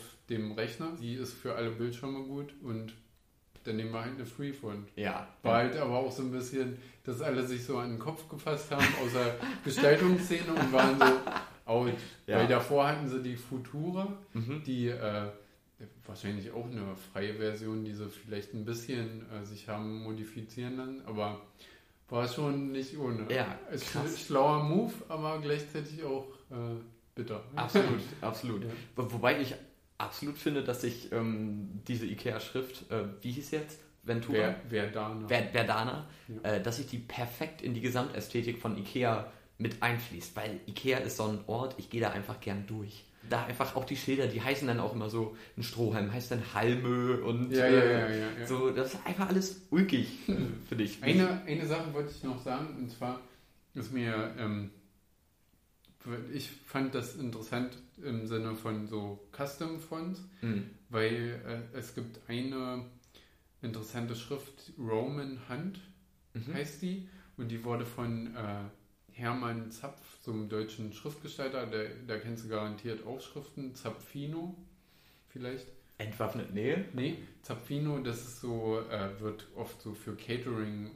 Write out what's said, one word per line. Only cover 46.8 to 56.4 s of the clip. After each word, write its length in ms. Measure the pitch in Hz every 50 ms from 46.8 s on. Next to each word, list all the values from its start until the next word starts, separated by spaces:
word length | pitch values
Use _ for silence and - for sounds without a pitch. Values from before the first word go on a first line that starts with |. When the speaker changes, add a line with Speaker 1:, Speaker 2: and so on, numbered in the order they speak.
| 123 123 123 123 123 127 123 117
Speaker 2:
und, 300 | - 113 117 120 123 127
Speaker 1:
Ja, 140 | 131 131 127
Speaker 2:
äh, 100 | 127 131
Speaker 1:
ja, 240 | 131 123 120 123 117
ja, 100 | 113 110 110
ja, 120 | 107 110 110 110 120
ja. 80 | 120
Speaker 2:
so, 220 | 120 131 127 131 131
das 220 | - 123 131 131 -
ist 120 | - -
einfach 220 | 185 180 196 190
alles 400 | 185 185 185 190 - - - - -
ulkig, 600 | 147 180 190 - 143 120 - - - - - -
äh, 60 | 190 - 131 113
Speaker 1:
<laughs> 180 | - - - -
Speaker 2:
finde 160 | 113 113 104
ich. 180 | 98 - - 123
Speaker 1:
Eine, 380 | 143 170 185 185 185 185 185 -
eine 220 | 156 147 156 -
Sache 260 | 147 156 170 160 151 143
wollte 180 | 147 143 143 -
ich 80 | - 147
noch 180 | 131 120 120
sagen, 360 | - 135 127 139 156 151 135
und 120 | 127 127 120
zwar 300 | - - 127 123 127 131 - - - - - - _ - _ _ -
ist 180 | 143 104 101
mir, 420 | 127 127 120 113 110 107 113 113 - 131
ähm, 320 | 113 104 104 104 101 98 - - - - _ _ _ _ _ _ _ _ _ _ _ _ _ _ _ _ _ _ _ - - _ - 123 120 - - 127 147
ich 160 | 135